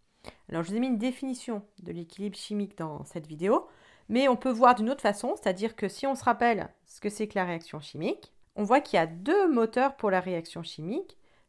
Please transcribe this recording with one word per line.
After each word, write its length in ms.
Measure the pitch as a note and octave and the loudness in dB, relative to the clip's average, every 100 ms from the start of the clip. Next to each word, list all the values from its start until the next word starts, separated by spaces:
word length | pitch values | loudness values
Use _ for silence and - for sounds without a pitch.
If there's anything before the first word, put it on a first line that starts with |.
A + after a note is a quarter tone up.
| _ _ - - - | _ _ -20 -20 -8
Alors, 120 | E3 | -6
je 60 | E3+ | -4
vous 80 | A3 | -2
ai 40 | |
mis 80 | C4 | 0
une 100 | A3 | 0
définition 640 | B3 B3 C4 B3 - G#3 G3+ - | -2 -4 -6 -6 -6 -8 -10 -16
de 100 | F3 | -12
l'équilibre 440 | E3+ E3+ - G3+ G3+ | -10 -12 -8 -8 -8
chimique 400 | - G#3 G3+ - | -6 -4 -4 -6
dans 280 | D#3+ D3 | -8 -8
cette 220 | D3 F3 D3+ | -10 -12 -12
vidéo, 400 | D#3 F#3+ D#4 - - - - - | -2 2 2 0 -12 -20 -20 -2
mais 180 | A#3 C#4 | 2 4
on 80 | A3 | 4
peut 140 | C4 | 0
voir 240 | A3+ B3 | 6 8
d'une 160 | B3 G#3+ | 8 2
autre 100 | C#4 | 0
façon, 360 | G#3+ G3+ C4 G#4 | 0 0 -2 -2
c'est-à-dire 380 | G3+ F#3 A3+ - | -2 -2 -4 -4
que 120 | F#3+ | -6
si 180 | - C#4 | -2 -2
on 80 | |
se 100 | C4 | 0
rappelle 440 | B3+ A#3+ A#3+ G#3 E3 _ | 0 2 2 2 -2 _
ce 160 | _ - | _ -10
que 80 | G3+ | -8
c'est 180 | G3+ G#3 | -4 -2
que 120 | G3 | -2
la 80 | F3+ | -2
réaction 340 | E3 - D3+ | -4 -8 -14
chimique, 540 | C#3+ C#3+ G3 G4 - _ _ | -12 -6 -4 -4 -10 _ _
on 100 | G3+ | -4
voit 160 | G#3 C4 | 4 4
qu'il 180 | C#4+ F#3 | 4 2
y 20 | |
a 60 | D#3+ | 2
deux 440 | E3+ G3+ G4+ F#4 | -2 2 4 4
moteurs 460 | B3 A3+ B3 C4+ C4+ | 4 2 2 0 0
pour 140 | G#3 | 0
la 100 | F#3 | 0
réaction 420 | F3 F3 E3 E3+ | 0 -4 -6 -12
chimique, 540 | E3 - D#3+ C#4+ F#4+ - _ _ | -12 -10 -8 -6 -8 -16 _ _